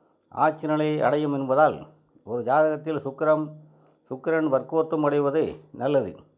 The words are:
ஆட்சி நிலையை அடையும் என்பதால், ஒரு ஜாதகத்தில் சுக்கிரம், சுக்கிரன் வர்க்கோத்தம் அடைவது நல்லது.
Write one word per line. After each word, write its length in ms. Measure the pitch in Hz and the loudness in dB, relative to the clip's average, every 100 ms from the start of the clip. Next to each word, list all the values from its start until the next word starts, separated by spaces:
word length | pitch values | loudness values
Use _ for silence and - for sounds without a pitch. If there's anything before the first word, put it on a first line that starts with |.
| _ _ _ | _ _ _
ஆட்சி 380 | - 151 156 151 | 0 0 0 -2
நிலையை 340 | 151 151 151 | 0 0 0
அடையும் 320 | 120 147 151 | 0 2 0
என்பதால், 540 | 139 135 135 156 - - _ _ _ | -2 0 4 4 2 -8 _ _ _
ஒரு 180 | 98 120 | -8 -6
ஜாதகத்தில் 580 | 117 143 156 151 151 151 | 0 2 2 0 -4 -6
சுக்கிரம், 520 | 135 135 156 156 151 151 - _ _ _ _ | -6 -2 2 2 0 -10 -20 _ _ _ _
சுக்கிரன் 420 | 131 160 160 156 | -8 -2 0 2
வர்க்கோத்தம் 520 | 131 - 160 160 160 | 0 0 -2 0 0
அடைவது 560 | 147 147 143 151 107 - - | 0 2 0 0 -2 -4 -16
நல்லது. 440 | - 135 143 98 - - | -6 0 0 0 -6 -20